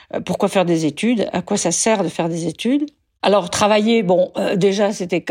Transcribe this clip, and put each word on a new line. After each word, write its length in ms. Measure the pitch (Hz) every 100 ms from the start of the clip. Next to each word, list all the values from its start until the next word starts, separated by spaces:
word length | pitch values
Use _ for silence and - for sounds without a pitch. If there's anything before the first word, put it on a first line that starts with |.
| - - -
pourquoi 240 | 180 196
faire 160 | 196 175
des 220 | 165 156
études ? 400 | 143 220 240 -
À 100 | -
quoi 140 | 175 208
ça 140 | 175
sert 320 | 170 - 220
de 60 | 165
faire 200 | - 170
des 180 | 165 165
études ? 400 | 160 226 285 294 - _ _
Alors, 280 | - 202 180
travailler, 500 | - 208 214 214 226
bon, 300 | 185 180 180 -
euh, 200 | 196 190
déjà, 360 | 196 196 202
c'était 320 | 214 180 175 -